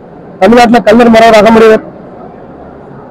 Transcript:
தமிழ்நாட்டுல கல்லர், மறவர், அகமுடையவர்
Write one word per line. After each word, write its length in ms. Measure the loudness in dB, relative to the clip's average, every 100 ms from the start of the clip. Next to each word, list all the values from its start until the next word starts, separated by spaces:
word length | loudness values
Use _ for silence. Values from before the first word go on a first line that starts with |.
| -10 -20 -20 -6
தமிழ்நாட்டுல 420 | -2 0 0 -2
கல்லர், 300 | 0 0 0
மறவர், 280 | 2 2 2
அகமுடையவர் 440 | 0 2 0 0 -6 -20 -20 -20 -20 -20 -20 -20 -20 -20 -20 -20 -20